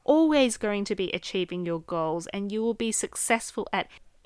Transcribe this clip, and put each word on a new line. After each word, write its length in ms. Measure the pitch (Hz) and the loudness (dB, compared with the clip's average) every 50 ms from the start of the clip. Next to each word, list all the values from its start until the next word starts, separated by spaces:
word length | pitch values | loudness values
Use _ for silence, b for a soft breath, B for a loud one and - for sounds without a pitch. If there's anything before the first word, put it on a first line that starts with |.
| - | 2
always 540 | - 294 311 320 311 302 285 262 247 220 | 4 6 6 6 6 6 6 4 4 2
going 260 | - - 208 208 202 202 | 0 -2 -2 0 0 -2
to 100 | - 208 | -2 -2
be 160 | 190 190 175 | -2 -2 -2
achieving 520 | - 185 - - - 190 180 175 180 180 180 | -4 -6 -6 -4 -2 -2 -2 -2 -4 -4 -4
your 180 | 170 170 165 | -2 -4 -4
goals, 440 | 160 - 175 165 160 160 160 170 170 - - | -4 -4 -4 -2 -2 -2 -2 -4 -6 -6 -8
and 180 | 202 202 202 | -6 -6 -4
you 120 | 208 220 220 | -4 -2 0
will 100 | 233 226 | 0 0
be 180 | - 233 226 | 0 -2 -2
successful 760 | 214 - - - - - - - 233 226 - - - - 190 - | -2 -2 -4 -4 -6 -4 0 0 0 0 0 -6 -8 -8 -8 -4
at 160 | - 196 - - B B - - _ _ _ | -4 -6 -6 -6 B B -20 -20 _ _ _